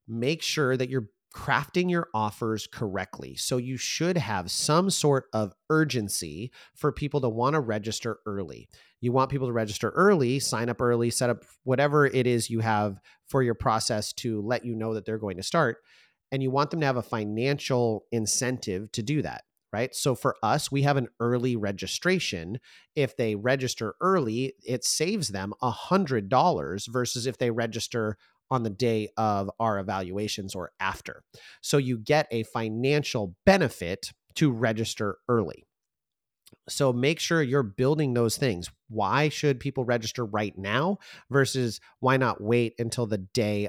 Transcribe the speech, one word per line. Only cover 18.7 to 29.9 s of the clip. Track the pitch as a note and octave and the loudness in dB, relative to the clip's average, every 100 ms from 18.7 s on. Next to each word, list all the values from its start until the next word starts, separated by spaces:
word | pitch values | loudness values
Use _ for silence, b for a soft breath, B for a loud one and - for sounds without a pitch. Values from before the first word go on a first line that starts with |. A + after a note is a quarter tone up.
| F#2 A2 | -6 -4
to | - | -6
do | A2 D3+ | -2 -2
that, | E2 A#1+ - _ _ | -2 -6 -14 _ _
right? | G2+ B2+ | -4 -4
So | - D3 B2 | -2 -2 0
for | C3 - | 0 0
us, | A2 C#3+ - | 2 2 2
we | C#3 | 2
have | C#3+ C#3 | 4 2
an | A#2 - | 0 -2
early | A#2+ A#2+ B2+ A#2 | 0 2 2 0
registration. | G2+ G2+ F#2 - F3 F#3 - F2+ E2 A#2 B B B | -2 -2 -6 -2 0 0 0 -4 -6 -10 B B B
If | - C3+ - | -2 -2 0
they | A2+ G#2 | 0 0
register | A2+ C3+ B2+ - A2 - | 0 0 0 -4 -6 -2
early, | F3+ F#3+ A#2+ A2+ C3+ - - | 2 2 2 -2 -4 -6 -6
it | B2 | -4
saves | - - E3 G#3+ B2 | -2 0 0 -2 -4
them | G2 G2 - | -4 -6 -4
a | B2 | -4
hundred | A2 - F#3+ E3 B2 G2 | -4 0 0 2 -2 2
dollars | B2+ F3 A#2 C#2+ G2 A#2 | 4 4 2 -2 -6 -4
versus | B2 B2 B2 A#2+ | -2 -2 -2 -6
if | A#2 | -2
they | B2 | -2
register | A#2 A#2 A2 - A#2+ G#2+ G#2 b b - | 0 -2 -4 -4 -2 -2 -4 b b -4
on | C3 | -2
the | A2+ | -2
day | G2 B2 A2 G#2 - | 0 0 2 -2 0
of | A2 G2+ G2 - | 0 2 -2 -2
our | A2+ G2+ | 0 0
evaluations | F#2+ | -2